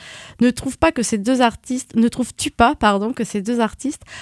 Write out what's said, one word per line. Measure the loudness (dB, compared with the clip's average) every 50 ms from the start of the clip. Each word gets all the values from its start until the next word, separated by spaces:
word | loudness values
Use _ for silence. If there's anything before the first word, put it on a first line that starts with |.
| -12 -20 -18 -18 -18 -10 -2 2
Ne | 2 2
trouve | 2 0 -4 -8 -2
pas | 0 0 0
que | 2 0
ces | -2 -2 -2
deux | -2 0 0 2 4
artistes, | 2 2 0 -2 -6 -6 -6 -6 -6 -2 0
ne | 2 2
trouves-tu | 2 2 -2 -4 -6 -6 -6 -8 -2
pas, | 2 4 4 4 4
pardon, | 4 2 2 2 2 0 -2 -4
que | -4 -6
ces | -4 -4 -4
deux | -4 -2 0 0
artistes | 0 -2 -2 -4 -6 -6 -6 -8 -12 -20 -18 -16